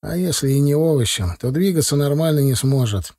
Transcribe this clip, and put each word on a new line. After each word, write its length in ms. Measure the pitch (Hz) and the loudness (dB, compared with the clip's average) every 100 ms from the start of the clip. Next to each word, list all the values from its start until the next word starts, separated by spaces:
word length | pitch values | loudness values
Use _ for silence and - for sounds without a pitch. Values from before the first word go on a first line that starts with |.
А 140 | 151 170 | -6 -4
если 360 | 180 143 135 | -2 -2 0
и 100 | 135 | 2
не 140 | 143 147 | 2 2
овощем, 600 | 165 147 113 - 90 87 | 2 2 0 -2 -4 -2
то 140 | 123 | -4
двигаться 460 | 139 196 170 - 143 | 0 0 0 0 0
нормально 420 | 143 147 165 151 | 0 0 0 2
не 160 | 139 123 | 2 0
сможет. 600 | 135 139 120 101 - | 0 0 0 -2 -6